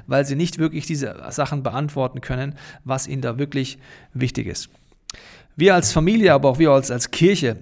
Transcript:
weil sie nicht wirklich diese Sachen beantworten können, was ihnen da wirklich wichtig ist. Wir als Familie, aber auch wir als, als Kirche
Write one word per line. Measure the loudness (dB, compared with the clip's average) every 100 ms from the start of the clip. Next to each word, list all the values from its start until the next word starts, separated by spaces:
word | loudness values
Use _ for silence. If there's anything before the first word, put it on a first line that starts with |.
| -2
weil | 0 0
sie | 0
nicht | -2 -2
wirklich | -2 -4 -6
diese | -6 -6 -10 -8
Sachen | -6 -4 -4
beantworten | -4 -4 -4 -2 -4 -4
können, | -6 -6 -6 -10 -18 -14
was | -6 -6 -4
ihnen | -4
da | -4 -4
wirklich | -4 -2 -4 -8 -20 -20 -12
wichtig | -4 -2 -2 -6
ist. | -8 -12 _ _ _ -20 -20 -20 -20 _ 2
Wir | 4
als | 6 4
Familie, | 2 4 4 4
aber | 4 2
auch | 4
wir | 4
als, | 4 2
als | -4 -6
Kirche | 2 4 4 0 -4